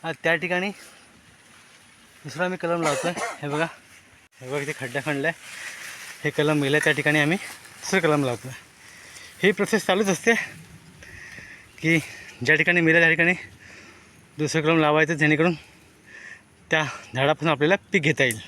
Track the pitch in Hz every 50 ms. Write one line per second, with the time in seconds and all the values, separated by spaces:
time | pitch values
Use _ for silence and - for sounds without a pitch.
0 | - 165 156 - - 160 170 165 170 170 180 180 185 208 190 - - - - -
1 | - - - - _ - - _ - - - - - - - - - - - -
2 | - - - - - 147 - 151 180 180 185 175 - 170 170 170 165 156 143 135
3 | - 170 175 - - - - - - 143 143 151 165 165 - - - - - -
4 | - - - - - _ _ - 127 127 135 147 139 139 151 - 131 123 120 143
5 | 131 156 147 139 139 165 165 - - - - - - - - - - - - -
6 | - - - - - 147 - - 147 151 156 147 143 135 143 151 - 160 147 156
7 | 143 151 151 156 143 147 175 208 - - - - - - - - - - - 190
8 | 170 156 151 147 139 127 120 110 - 131 123 - - - - - - - - -
9 | - - - - - - - - - 190 208 - 202 - - 208 - - 185 196
10 | 214 196 185 - - 233 226 - - - - - - - - - - - - -
11 | - - - - - - - - - - - - - - - - - 160 165 160
12 | - - - - - - - - 123 131 156 151 160 175 175 175 165 160 160 170
13 | 165 165 165 165 165 170 185 165 - - - - - - - - - - - -
14 | - - - - - - _ - 151 151 - 160 147 156 165 165 156 147 151 156
15 | 160 147 170 143 156 151 151 143 160 180 165 147 - - - - - - _ _
16 | _ - - - - - - - _ _ _ _ - - - 160 156 135 - -
17 | - - - 127 135 143 156 - 147 160 151 131 147 156 190 196 - _ - 170
18 | 151 170 147 - 139 127 110 107 -